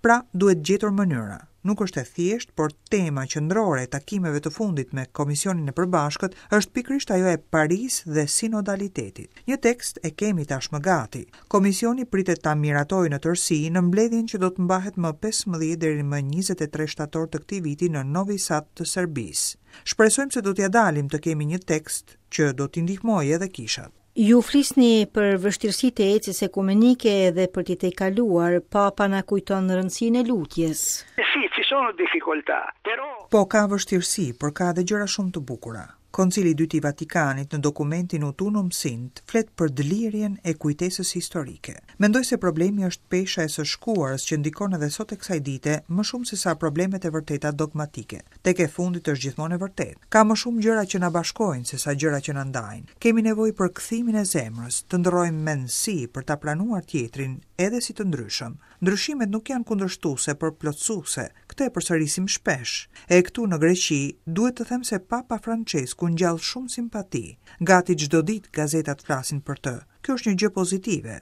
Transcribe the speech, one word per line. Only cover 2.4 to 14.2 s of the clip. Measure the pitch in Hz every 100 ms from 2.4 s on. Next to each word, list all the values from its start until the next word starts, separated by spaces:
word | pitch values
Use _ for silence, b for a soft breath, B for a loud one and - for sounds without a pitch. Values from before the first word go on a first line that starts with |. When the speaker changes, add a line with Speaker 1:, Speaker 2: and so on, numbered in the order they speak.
| -
Speaker 1:
por | - 156 147 -
tema | 214 175 143 131
qendrore | 151 151 196 214 139
e | 127
takimeve | 143 - 202 175 147
të | 151
fundit | 151 214 156 127
me | 135 131
Komisionin | - 147 147 196 180 147
e |
Përbashkët | 135 180 180 147 147 185 - B
është | 208 202 -
pikërisht | 240 277 -
ajo | 190 185
e | 165
parisë | - 160 156 185 254 - -
dhe | 156 147
sinodalitetit. | - 226 220 202 196 202 165 104 - - -
Një | - 269 233
tekst | 240 - -
e | 165
kemi | 151 208 190 143
tashmë | 135 - 151
gati. | 151 175 113 - - b b
Komisioni | 208 196 190 233 247 247
pritet | 190 190 170 160
ta |
miratojë | 151 147 147 143 190 170
në | 143
tërësi | 160 175 - 156 156
në | 175 180
mbledhjen | 185 226 226